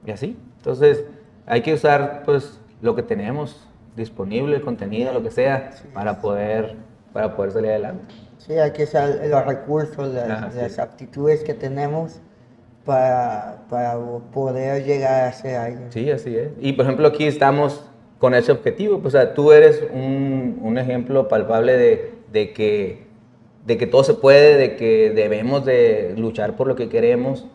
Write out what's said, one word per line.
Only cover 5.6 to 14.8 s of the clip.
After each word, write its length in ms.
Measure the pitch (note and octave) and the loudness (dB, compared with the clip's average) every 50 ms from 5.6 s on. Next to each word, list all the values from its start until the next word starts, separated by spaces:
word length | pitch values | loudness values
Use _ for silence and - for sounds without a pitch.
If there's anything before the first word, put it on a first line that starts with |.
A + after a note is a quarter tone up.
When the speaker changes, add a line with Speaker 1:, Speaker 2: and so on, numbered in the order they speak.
| - - - | -6 -8 -18
Speaker 2:
Sí. 160 | - - - - | -20 -20 -18 -12
Speaker 1:
para 260 | G2 G2+ G#2+ G#2 - | -8 -6 -6 -6 -6
poder, 560 | - G#2+ G2+ G2+ G#2 G#2+ G#2+ A2 A2 G#2 - - - - - _ _ _ - | -4 -4 -4 -4 -4 -4 -2 -4 -4 -6 -8 -16 -20 -20 -20 _ _ _ -8
para 220 | G#2+ G#2+ G#2+ - | -6 -6 -6 -4
poder 180 | - G2 G2 F#2+ | -4 -6 -4 -4
salir 180 | A2+ A2 G#2+ | -4 -2 -2
adelante. 440 | A2 G#2+ G2+ - - F#3 - - - - - - - _ | -2 -4 -4 -8 -10 -14 -16 -18 -20 -20 -20 -20 -20 _
Speaker 2:
Sí, 140 | _ - D#3 | _ -6 -2
hay 160 | E3 D#3 D3 D3 | 0 0 0 0
que 120 | - D3+ | -4 -6
usar 360 | C#3+ - D#3 C#3+ C#3+ C#3+ - D3 D3+ | -2 0 -2 0 0 -2 -4 -2 0
los 160 | D3 C#3 B2 | 0 0 0
recursos, 640 | C3 C3+ C3 - C#3+ D3 D#3 D3+ D3 - - C#3+ C#3 C3 | 0 -4 -6 -6 -4 -4 -4 -4 -4 -8 -8 -8 -6 -6
las, 160 | B2+ A#2+ A2+ | -6 -6 -6
Speaker 1:
Ajá, 200 | G#2+ A2 A#2 A2+ A#2 | -6 -6 -8 -10 -8
sí. 60 | B2 | -8
Speaker 2:
las 200 | A#2+ A#2+ - - | -8 -8 -6 -8
aptitudes 640 | B2 - - - C3+ A#2+ - C3+ C#3+ D3+ D#3 D3 - | -8 -8 -10 -20 -20 -16 -10 -4 0 0 0 0 -2
que 120 | - D3 | -6 -8
tenemos 680 | - - C3+ C3+ C#3 C#3+ C#3+ D3 D#3+ E3 D#3+ - - - _ _ _ _ _ _ _ _ _ _ _ _ | -8 -8 -8 -6 -6 -6 -4 -4 -6 -6 -8 -12 -18 -20 _ _ _ _ _ _ _ _ _ _ _ _
para, 800 | - C#3 C3 C3 C3 B2+ B2 A#2+ A#2+ A2+ G#2 G#2 A2+ A2+ - - - | -2 0 2 2 2 2 0 -2 -2 -4 -8 -10 -12 -14 -18 -14 -8
para 300 | - B2 B2 A#2+ A#2+ A#2+ A#2+ A#2+ A#2+ A#2+ A#2+ - - | -6 -4 -4 -4 -4 -6 -8 -8 -10 -12 -12 -10 -6
poder 520 | C3+ C3+ C3+ B2+ C3 C3 C3+ C#3 C#3 | -4 -4 -4 -4 -4 -4 -4 -4 -4